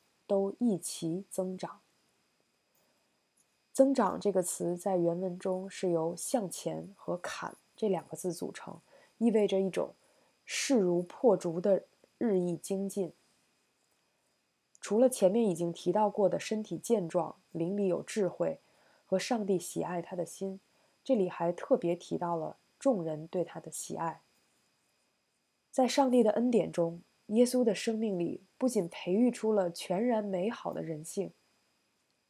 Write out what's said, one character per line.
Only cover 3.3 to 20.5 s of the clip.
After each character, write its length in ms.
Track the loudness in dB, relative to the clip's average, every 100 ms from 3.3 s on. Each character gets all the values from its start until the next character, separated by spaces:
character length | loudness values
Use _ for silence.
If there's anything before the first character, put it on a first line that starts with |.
| _ _ _ _
增 220 | 4 4
长 260 | 4 0 0
这 120 | 0
个 120 | 0
词 320 | -2 -4 -4 -2
在 220 | -2 0
原 220 | 2 0
文 200 | -4 -4
中 300 | -4 -4 -6
是 220 | -6 -2
由 240 | 0 -2 -6
向 340 | -4 -4 -4
前 440 | -6 -8 -8 -10 -12
和 180 | -8 -6
坎 400 | -6 -8 -10 -12 _ -4
这 100 | -2
两 180 | -2 -4
个 80 | -8
字 160 | -6
组 180 | -6 -8
成， 300 | -10 -14 -16 _ -20 _ _
意 120 | 2
味 160 | 4 4
着 140 | 2
一 80 | 0
种 260 | -2 -4 -8 _ _ _ _
势 340 | -10 -6 2 4
如 240 | 4 2
破 360 | -2 2 4 4
竹 240 | 2 -2
的 240 | 2 2 0 _ _ _
日 200 | 2 2
益 200 | 2 -2
精 320 | -4 -4 -4
进。 240 | -4 -4 -6 _ _ _ _ _ _ _ _ _ _ _ _ _ _ _ _
除 180 | -2 4
了 80 | 4
前 220 | 6 4
面 160 | 4 2
已 60 |
经 180 | 2 -2
提 200 | -2 0
到 180 | 2 2
过 180 | 4 2
的 120 | 2
身 240 | -2 -4
体 140 | -4 -8
健 300 | 0 0 2
壮、 320 | -2 -2 -8 _
灵 260 | -6 -4 0
里 100 | 0
有 140 | 0
智 260 | -2 -2 -2
慧 320 | 0 -2 -4 _ _ _ _ _
和 120 | -2
上 260 | 0 -2 0
帝 120 | 0
喜 240 | 0 -4
爱 180 | -4 -4
他 140 | -6 -6
的 100 | -8
心， 340 | -6 -8